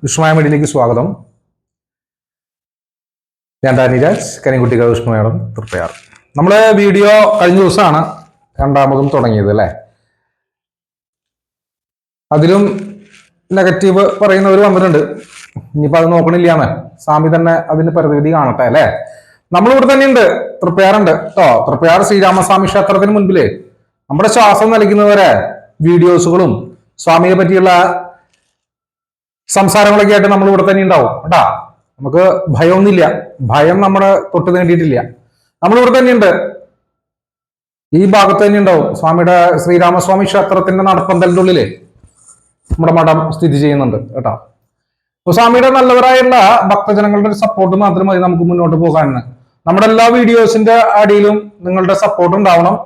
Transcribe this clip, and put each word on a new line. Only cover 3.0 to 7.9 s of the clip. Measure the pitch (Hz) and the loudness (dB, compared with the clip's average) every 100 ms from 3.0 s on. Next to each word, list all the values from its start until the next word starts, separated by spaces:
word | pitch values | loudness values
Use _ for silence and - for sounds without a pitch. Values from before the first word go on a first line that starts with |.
| _ _ _ _ _ _ | _ _ _ _ _ _
ഞാൻ | 131 127 | -2 0
ഡാനി | 127 127 | 0 0
രാജ്, | 147 208 - - | 0 -2 -8 -8
കനികുട്ടിക | - 131 120 117 120 | -4 -2 -2 0 0
വിഷ്ണുമേടം, | 117 117 110 107 110 110 - | -2 -4 -2 -2 -4 -10 -14
തൃപ്പയാർ. | 107 90 82 - _ _ _ 139 | -12 -10 -10 -12 _ _ _ -2
നമ്മള് | 165 208 220 208 | 0 2 2 2
വീഡിയോ | 202 190 202 214 208 214 | 2 2 2 4 2 2
കഴിഞ്ഞ | 175 185 | 0 2
ദിവസമാണ് | 190 190 185 | 0 0 0